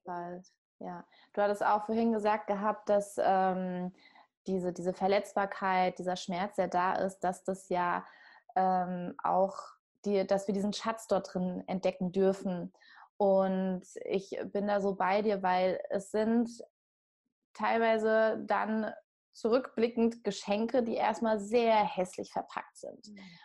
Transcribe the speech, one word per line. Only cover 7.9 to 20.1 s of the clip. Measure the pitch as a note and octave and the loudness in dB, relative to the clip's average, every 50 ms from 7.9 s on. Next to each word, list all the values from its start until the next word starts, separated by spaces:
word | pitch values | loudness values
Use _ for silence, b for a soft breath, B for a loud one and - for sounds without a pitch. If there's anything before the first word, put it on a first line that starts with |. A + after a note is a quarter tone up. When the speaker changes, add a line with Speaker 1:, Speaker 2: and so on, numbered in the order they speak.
| F3 F#3 B B B B B B B B B - - | -2 -2 B B B B B B B B B -4 0
Speaker 2:
ähm, | F#3+ F#3 F#3 F#3 F3+ F3+ F3+ F#3 F3+ F3 - - - | 2 2 4 2 2 0 -2 -4 -6 -6 -8 -8 -4
auch | - E3 F3 F#3 G3 F#3+ - - - - - _ _ _ _ _ - | 0 2 4 4 2 2 0 -6 -14 -16 -20 _ _ _ _ _ -4
die, | G3+ G3+ F#3+ F#3+ | 0 0 0 2
dass | - G3 G3 G3 | 2 0 0 2
wir | - F#3+ | 0 -2
diesen | G3 G3 G#3 | 0 0 -2
Schatz | G3 - - A3+ A3+ - - - | -2 -2 -4 -4 -4 -6 -2 -2
dort | G3+ F#3 F#3+ - - | -2 -2 -2 -4 -4
drin | F#3 F3+ F#3 F3+ F#3 - | -4 -2 -2 -4 -6 -6
entdecken | - F#3 F#3 - F#3 - - F#3 F3+ | -6 -6 -2 -2 -2 -2 0 -4 -2
dürfen. | F3+ F#3+ F#3+ F#3+ F#3+ - - G3 F3+ F3 F3 F#3 B B B B B B B B _ - | 2 4 4 4 2 2 -2 -4 -4 -4 -6 -8 B B B B B B B B _ 2
Und | G#3 G3 F#3+ F#3+ F#3+ F#3+ F#3+ F#3+ F#3+ F#3+ F#3 F3+ - - - - - | 4 6 6 6 4 2 2 0 0 0 -2 -4 -6 -12 -16 -12 -6
ich | - - G3 - - - - - F#3+ | -2 -2 -2 -2 -4 -8 -8 -8 -4
bin | - G3+ G3+ G#3 | -4 -2 -2 0
da | G3+ G3+ | 0 0
so | F#3+ G3+ F#3+ | 0 0 0
bei | G3 F#3+ F3+ G3 G#3+ | 0 0 0 0 0
dir, | G#3 A3 G3+ F#3+ | 0 0 -2 0
weil | F#3+ F3+ F3+ F#3 F#3 F#3 E3+ - - - | 0 0 2 2 2 0 0 -2 -4 -4
es | - G3+ F#3+ - | -4 -6 -4 -2
sind | - G#3+ A3 A3+ A3+ A#3+ A#3+ A#3 - - - - _ _ _ _ _ _ _ _ _ _ _ _ _ _ _ _ - | -2 0 2 2 2 2 2 0 -4 -12 -18 -20 _ _ _ _ _ _ _ _ _ _ _ _ _ _ _ _ -8
teilweise | - G#3+ G#3+ A3+ A3+ A3+ A3+ A3+ A3 G#3+ A3 A3 A3 A3 A3 A3 A3 G#3+ | -4 0 0 2 4 4 4 4 2 2 2 4 4 4 4 2 -2 -2
dann | G#3 G#3 G3 G3+ G#3 A3 A3 G#3+ - - - - _ _ _ _ _ | -2 0 0 0 0 -2 -2 -4 -4 -8 -10 -18 _ _ _ _ _
zurückblickend | _ - - A3 A#3 C4 B3+ - - A3 A3+ A#3 A#3 A3+ A#3 A3+ | _ -4 0 2 2 2 2 -2 0 0 0 0 2 2 2 2